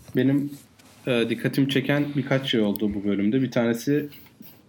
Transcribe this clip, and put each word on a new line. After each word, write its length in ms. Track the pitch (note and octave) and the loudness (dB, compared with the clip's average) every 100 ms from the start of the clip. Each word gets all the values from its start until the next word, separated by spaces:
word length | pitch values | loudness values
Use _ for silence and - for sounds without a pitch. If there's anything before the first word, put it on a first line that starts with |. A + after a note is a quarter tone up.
| - C3 | -4 0
Benim, 360 | C3+ C#3+ C#3+ - - _ - - C3+ | 2 2 -2 -10 -20 _ -20 -10 -2
e, 220 | A#2 A2+ | 0 0
dikkatimi 400 | A#2+ B2+ - C3+ | -2 -2 0 2
çeken 340 | C3 - C#3+ C#3+ C#3+ | 2 2 0 0 -2
birkaç 360 | - C3+ C3+ | 0 0 2
şey 100 | A#2+ | 2
oldu 300 | G#2 G2 G#2+ | 2 0 -2
bu 140 | G2+ G2+ | -2 -2
bölümde. 340 | G2+ G#2 C3 | 0 2 0
Bir 100 | B2 | 0
tanesi 580 | B2+ A#2 A#2 C#3+ D3 D3 - - - - - | 0 0 0 0 -2 -2 -12 -20 -20 -20 -20